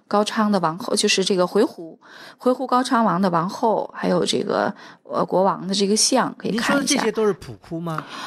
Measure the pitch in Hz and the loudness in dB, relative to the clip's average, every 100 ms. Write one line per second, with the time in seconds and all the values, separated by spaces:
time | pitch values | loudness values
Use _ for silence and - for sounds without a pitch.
0 | _ 202 208 226 208 202 165 170 - - | _ 0 2 2 2 2 0 -4 -4 0
1 | 208 196 185 185 180 196 285 - 160 - | 2 2 2 2 2 2 0 -2 -16 -18
2 | - - - - 254 254 254 247 262 240 | -20 -20 -20 -2 0 0 0 0 2 2
3 | 220 170 196 170 185 - 233 185 - - | 4 4 2 2 -2 -2 0 0 -2 -4
4 | 180 180 - - - 98 107 - - - | 0 0 0 -2 0 0 0 -4 -16 -20
5 | - 107 185 175 190 156 175 196 196 214 | -8 -4 0 2 2 0 -4 -2 0 2
6 | - 254 185 - - 226 - 277 - 277 | 2 2 0 -4 -4 -2 0 0 0 0
7 | - - 208 - - 104 - 165 170 156 | 0 0 0 -2 -10 -18 -12 -8 -6 -8
8 | - - | -10 -14